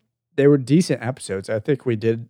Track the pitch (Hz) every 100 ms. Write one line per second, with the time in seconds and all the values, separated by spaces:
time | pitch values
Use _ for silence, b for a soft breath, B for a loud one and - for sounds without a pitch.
0 | _ _ _ - 143 147 123 160 175 139
1 | 113 139 - 98 95 110 156 135 127 107
2 | 113 117